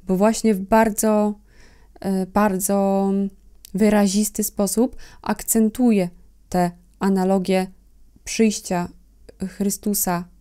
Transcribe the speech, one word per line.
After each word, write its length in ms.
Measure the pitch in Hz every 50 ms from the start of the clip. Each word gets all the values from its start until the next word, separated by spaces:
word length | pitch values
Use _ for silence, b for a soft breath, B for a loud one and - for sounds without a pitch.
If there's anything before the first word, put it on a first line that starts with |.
| -
bo 140 | - 190 180
właśnie 380 | 202 220 226 - - 220 220
w 40 | 190
bardzo, 760 | 190 196 - 220 226 226 202 - - 220 214 208 208 208 208 208 b b b b b b b b b b b -
e, 260 | - 190 196 190 190
bardzo 880 | 180 190 208 208 214 190 185 196 - 202 202 196 196 196 196 196 196 196 196 196 196 - - _ - - - - - -
wyrazisty 720 | 185 214 208 208 208 208 202 185 202 214 202 - - 214
sposób 520 | - - - 208 185 - - 233 - - B B B B B
akcentuje 880 | B - 214 - - - - 226 220 220 214 - 254 240 220 202 180 175 - - - - - - _ _
tę 220 | - 180 180 175 175 - _ _ _ _
analogię 680 | - 196 196 190 185 185 190 196 185 180 190 185 185 185 - - _ _ _ _ - - _ _ _
przyjścia 680 | - - - 226 220 208 - - - 185 175 175 175 - - _ _ _ _ - - - _ - 185
Chrystusa 800 | - - 202 202 196 - - 214 202 196 - - 175 170 180 175 - _